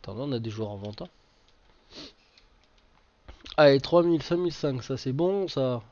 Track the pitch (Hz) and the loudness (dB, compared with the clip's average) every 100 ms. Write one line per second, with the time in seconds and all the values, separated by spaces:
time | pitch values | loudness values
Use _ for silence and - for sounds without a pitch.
0 | - 101 143 123 113 107 107 101 104 101 | -12 -8 -4 -4 -4 -6 -8 -8 -10 -10
1 | - _ _ _ _ _ _ _ _ - | -14 _ _ _ _ _ _ _ _ -18
2 | - _ _ _ _ _ _ _ _ _ | -18 _ _ _ _ _ _ _ _ _
3 | _ _ - - - - 147 139 - 170 | _ _ -20 -20 -8 6 6 6 4 4
4 | 170 165 - 175 180 151 151 127 - 131 | 4 2 0 0 0 -2 -2 -2 -6 -6
5 | 135 135 175 196 185 - 131 123 - | -2 0 0 0 -2 -2 -2 -2 -8